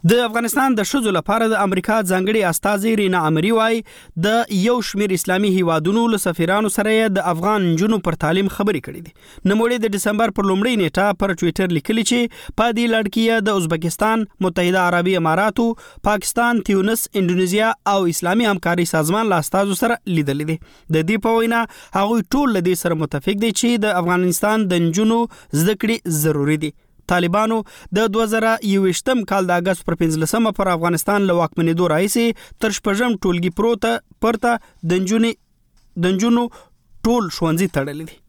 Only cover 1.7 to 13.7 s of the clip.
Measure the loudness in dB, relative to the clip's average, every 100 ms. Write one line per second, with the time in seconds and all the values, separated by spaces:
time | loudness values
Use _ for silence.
1.7 | 0 0 0 0 0 0 0 0 0 0
2.7 | 0 0 2 2 2 2 2 2 2 2
3.7 | 0 -4 -18 -14 -2 0 2 0 0 2
4.7 | 0 -2 -2 -2 -2 0 0 2 2 2
5.7 | 0 0 0 0 0 -2 -2 0 0 0
6.7 | -2 0 2 2 0 -2 -2 0 0 0
7.7 | 2 2 0 -2 -2 0 0 -2 -2 -2
8.7 | -2 -6 -16 -18 _ -20 -4 0 2 2
9.7 | 0 -2 -2 -2 0 0 0 0 0 0
10.7 | 0 0 0 0 0 -2 0 -2 0 -2
11.7 | -2 -2 -2 0 0 -2 -6 -10 -2 0
12.7 | 0 0 0 0 0 2 2 0 0 -2